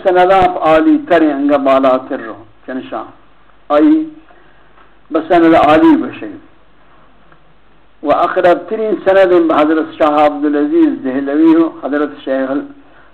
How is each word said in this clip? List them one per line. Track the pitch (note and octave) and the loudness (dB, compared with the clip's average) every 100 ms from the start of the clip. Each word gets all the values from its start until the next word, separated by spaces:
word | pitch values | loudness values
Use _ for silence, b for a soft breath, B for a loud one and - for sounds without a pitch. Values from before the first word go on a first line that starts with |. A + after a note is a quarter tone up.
| G3 | 0
سنداں | F3+ F3+ F#3+ F3+ F3 | 2 2 2 2 0
عالی | D#3+ D#3+ D#3+ D3+ - | 0 2 2 0 0
تر | E3+ | 0
ہیں، | D#3 | 0
انگا | C#3 C#3+ C#3+ | 0 0 0
بالا | C3+ C3+ C3 B2+ | 2 2 2 0
تر | - B2+ | -4 -12
رو، | A2+ G2+ - - - | -12 -18 -20 -20 -14
چنشاں۔ | B2+ - A#2 G#2+ - _ _ - - - | -12 -12 -14 -14 -20 _ _ -20 -18 -2
آئی | - D4+ D#4 D#4+ - - b b b b b b b - | 2 4 2 -2 -12 -20 b b b b b b b -8
بسند | D#3 - F3 E3 | -6 -2 0 2
عالی | E3 C#3+ D#3 E3 C#3+ | 2 4 4 4 2
بشے۔ | - - G#2+ G2 - - - _ - - - _ - - - _ _ _ _ - | -2 -12 -16 -18 -20 -20 -20 _ -20 -20 -20 _ -20 -20 -20 _ _ _ _ -12
و | D3 | -4
اقرب | D3 F3 F#3 F3 D#3 - | -2 -2 0 0 0 -2
ترین | A3 G#3+ E3+ F#3+ | -6 -4 -2 0
سند | F#3+ F#3 F3 D#3+ | 2 4 4 2
حضرت | C#3+ D3+ D#3+ - - | 0 0 0 -4 -2
شاہ | D#3 D3 D3+ | 0 2 0
عبدالعزیز | C#3+ D3 D3 D3 E3+ D3+ C3 | 0 -2 -2 0 2 0 0
دہلوی | B2+ C3 C#3 D#3 E3 | -6 -6 -4 2 4
ہو، | D#3+ D#3+ - | 4 0 -4
حضرت | C3+ D3 C#3+ - | -6 -4 -6 -8
شیخ | C#3 C3+ C3 | -6 -4 -4
ال-، | C#3+ C#3+ - b b b | -6 -8 -20 b b b